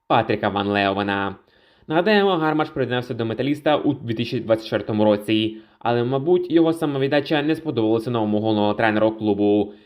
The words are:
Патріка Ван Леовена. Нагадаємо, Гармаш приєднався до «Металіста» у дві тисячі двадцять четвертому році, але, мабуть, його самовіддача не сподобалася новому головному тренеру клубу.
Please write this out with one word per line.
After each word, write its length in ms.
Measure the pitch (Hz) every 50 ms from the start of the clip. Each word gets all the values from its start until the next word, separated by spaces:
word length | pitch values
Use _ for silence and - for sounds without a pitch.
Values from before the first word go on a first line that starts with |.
| _ _
Патріка 400 | - 120 110 - 220 208 - 104
Ван 180 | 95 101 101
Леовена. 680 | 101 101 101 98 98 98 98 101 101 98 98 98 98 98 - _ _ _ _ _ _ _ _ _ - 156
Нагадаємо, 380 | 170 175 214 214 202 196 196
Гармаш 400 | 185 160 156 156 156 151 156 156
приєднався 440 | - 147 127 117 123 123 120 - 123
до 120 | 113 117
«Металіста» 500 | 113 110 113 127 143 151 143 - 156 147
у 180 | 143 - 147 135
дві 200 | - - 117 113
тисячі 260 | - 120 - 131 120
двадцять 240 | 104 107 113 110 -
четвертому 400 | - 117 104 101 - 107 104 107
році, 520 | 107 104 104 - - 110 110 110 110 107 - - _ _ _
але, 260 | - 113 120 120 120
мабуть, 460 | 123 135 139 135 170 180 180 180 -
його 220 | 156 165 165 165 160
самовіддача 680 | 165 160 147 139 135 135 139 147 147 143 - 160 147 143
не 120 | 151 160
сподобалася 560 | 156 - 156 135 117 110 110 113 117 113 127
новому 300 | 120 117 110 107 107 104
головному 340 | 107 110 107 104 104 104 101
тренеру 360 | - 113 113 107 107 107 110
клубу. 600 | 110 - 107 107 101 98 104 104 104 104 101 - - - -